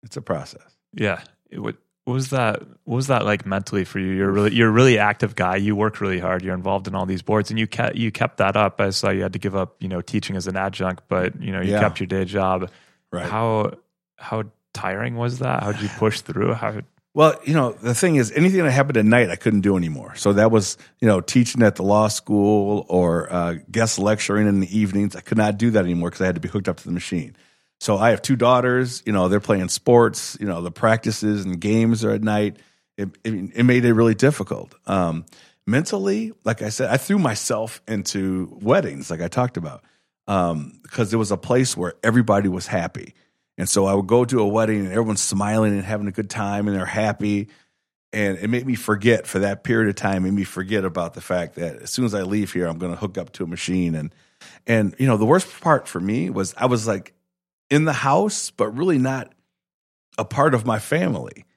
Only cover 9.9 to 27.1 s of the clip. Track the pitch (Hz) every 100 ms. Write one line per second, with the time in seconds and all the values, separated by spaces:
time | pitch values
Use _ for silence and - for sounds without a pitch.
9.9 | 90 - 107 - 95 87 95 98 95 92
10.9 | 90 _ 92 92 - - 95 92 104 104
11.9 | 85 92 95 92 104 95 92 90 - _
12.9 | _ _ 87 90 107 113 110 107 - _
13.9 | _ _ _ - 110 107 _ _ - 95
14.9 | 95 123 117 120 127 127 127 104 101 104
15.9 | - 110 107 - 85 104 113 110 107 -
16.9 | _ _ - 156 143 - 156 127 107 117
17.9 | 120 185 151 113 - 175 190 160 131 139
18.9 | 123 107 117 117 85 - 104 98 95 85
19.9 | 73 - - 101 101 110 113 95 - -
20.9 | _ 117 98 85 131 117 123 110 - 95
21.9 | 104 107 - - 101 101 104 98 104 -
22.9 | 90 87 85 80 90 85 85 - 110 113
23.9 | - 101 107 - 104 107 101 92 104 104
24.9 | 98 101 - - 113 107 101 117 107 90
25.9 | 87 85 - 92 87 85 104 95 87 -
26.9 | 87 -